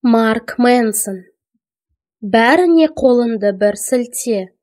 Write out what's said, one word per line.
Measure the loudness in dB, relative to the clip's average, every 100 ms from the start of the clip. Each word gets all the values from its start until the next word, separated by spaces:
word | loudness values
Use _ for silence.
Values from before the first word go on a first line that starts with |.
Марк | 2 2 2 -2 -6 -2
Мэнсон. | 2 2 0 -4 -8 -10 -14 _ _ _ _ _ _ _ _ _
Бәріне | -2 0 2 2 4 4 2
қолыңды | 2 2 2 0 -2 -4
бір | 0 -2 -2
сілте | -4 -4 -4 -10 -6 -4 -6 _